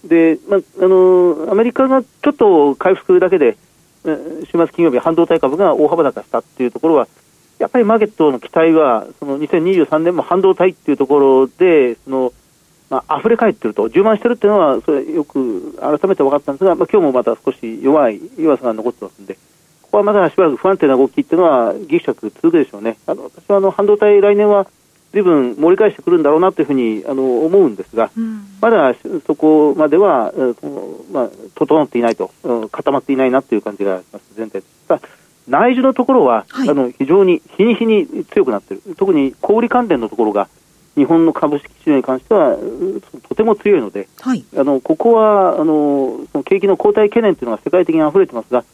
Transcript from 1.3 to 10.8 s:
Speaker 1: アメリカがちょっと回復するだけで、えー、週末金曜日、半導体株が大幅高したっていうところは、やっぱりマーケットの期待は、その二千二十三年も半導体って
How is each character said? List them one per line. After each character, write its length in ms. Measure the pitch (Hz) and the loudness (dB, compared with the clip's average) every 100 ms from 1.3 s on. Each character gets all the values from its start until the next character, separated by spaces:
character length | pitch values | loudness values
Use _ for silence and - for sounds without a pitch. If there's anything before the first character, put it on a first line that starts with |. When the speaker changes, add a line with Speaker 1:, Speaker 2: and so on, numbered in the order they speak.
| 156 160 | 0 -2
Speaker 1:
ア 60 | 202 | 0
メ 80 | |
リ 100 | 233 | 0
カ 140 | 226 262 | 0 0
が 140 | 262 | 0
ち 40 | - _ 294 | -2 _ -4
ょ 20 | |
っ 40 | |
と 420 | 294 214 170 143 135 | 2 4 4 4 2
回 200 | 190 190 | -2 -2
復 120 | - | 2
す 40 | |
る 60 | 180 | 2
だ 100 | 180 | 4
け 80 | 180 | 2
で、 200 | 123 110 _ _ _ _ 160 | 2 0 _ _ _ _ -8
え 40 | |
ー、 360 | 151 147 160 - | -8 -8 -14 -6
週 60 | |
末 160 | - 165 | -2 -2
金 180 | - 170 | 0 0
曜 60 | |
日、 80 | 123 | 0
半 140 | 165 | 0
導 140 | 165 170 | 0 2
体 120 | 165 | 2
株 180 | - 151 | 0 0
が 180 | 196 131 | 0 2
大 120 | 151 | 0
幅 160 | 170 | 2
高 180 | 147 110 | -2 -2
し 60 | - | -6
た 80 | 120 | -8
っ 40 | |
て 200 | - _ | -8 _
い 40 | 123 | -6
う 40 | |
と 80 | - | -2
こ 100 | 160 | 0
ろ 60 | 151 | 0
は、 120 | 113 _ _ _ _ _ | 0 _ _ _ _ _
や 100 | 226 | -4
っ 20 | |
ぱ 100 | 254 | -2
り 60 | 208 | 0
マ 100 | 220 | 0
ー 40 | |
ケ 60 | 208 | 0
ッ 60 | |
ト 200 | - 156 | 0 0
の 80 | 127 | 0
期 120 | - | -6
待 220 | 160 165 | 0 2
は、 340 | 160 147 113 - - | 4 2 0 -4 -14
そ 60 | 143 | -10
の 120 | 139 | -8
二 100 | 151 | -4
千 160 | 170 | -2
二 100 | 170 | 0
十 120 | 190 147 | 0 0
三 180 | 156 | 0
年 120 | 165 175 | -2 -4
も 60 | |
半 180 | - 180 | -2 0
導 140 | 190 175 | 0 2
体 140 | 185 | 0
っ 40 | |
て 180 | 160 | -2